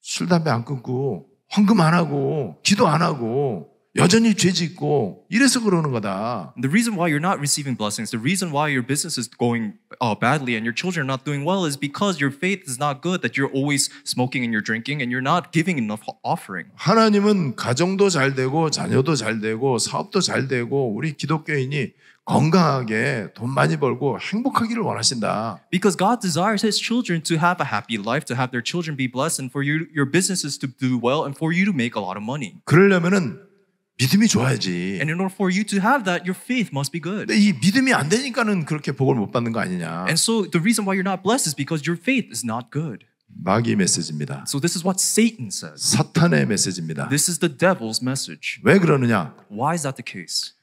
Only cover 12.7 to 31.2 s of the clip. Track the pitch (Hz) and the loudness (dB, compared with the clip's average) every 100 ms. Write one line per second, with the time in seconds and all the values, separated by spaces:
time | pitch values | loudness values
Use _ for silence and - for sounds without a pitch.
12.7 | 123 147 131 170 180 120 135 135 135 143 | -4 -4 -2 -4 -2 -2 -2 -2 0 0
13.7 | 143 - - - - 127 135 120 110 107 | 0 -2 -6 -8 -2 -2 -2 -2 -2 -2
14.7 | 113 113 147 123 123 131 170 135 180 180 | -6 -4 -6 -4 -2 0 0 0 -2 0
15.7 | 160 110 107 - - - 156 - 92 - | -2 -2 -4 -8 -10 -4 -4 -6 -12 -12
16.7 | - - 226 220 202 202 208 147 - - | -6 2 6 6 6 4 2 0 -2 -2
17.7 | 123 175 190 196 165 135 131 131 147 160 | 0 0 4 2 4 0 0 0 0 0
18.7 | - - 117 131 147 110 113 107 110 135 | -2 0 2 2 0 -2 -2 -2 -2 0
19.7 | 120 - 147 - 196 175 113 131 127 120 | 0 0 -4 -2 -2 0 -2 0 -2 -2
20.7 | 139 127 104 156 143 143 160 156 147 131 | -2 -2 -2 -4 -6 -2 -2 -2 -4 -2
21.7 | 147 110 _ _ _ - 139 147 185 165 | -4 -6 _ _ _ -2 2 4 4 4
22.7 | 135 117 110 131 127 92 - 117 139 143 | 2 0 0 0 -2 -6 -8 -6 0 0
23.7 | 160 139 123 143 101 - 208 269 - 226 | 2 0 0 -2 -4 -4 -2 0 0 0
24.7 | 233 160 107 113 127 98 95 113 98 _ | -2 -2 0 -2 -2 -2 -2 -4 -8 _
25.7 | 180 202 - 185 240 196 151 196 208 220 | 0 2 2 2 2 0 0 0 2 0
26.7 | 196 - 233 233 170 147 165 175 180 139 | 0 -2 -2 0 -4 0 2 2 2 -2
27.7 | 104 - 110 101 131 - 123 127 123 - | -4 -4 -6 -2 -4 -2 -4 -2 -4 -4
28.7 | 170 160 139 127 123 151 160 131 143 139 | -6 -6 -4 -4 -2 -2 -4 -6 -4 -2
29.7 | 156 165 156 139 160 190 185 147 - 139 | -2 -2 -2 2 2 0 -2 -4 -6 -8
30.7 | - 131 123 120 143 | -4 -2 0 0 0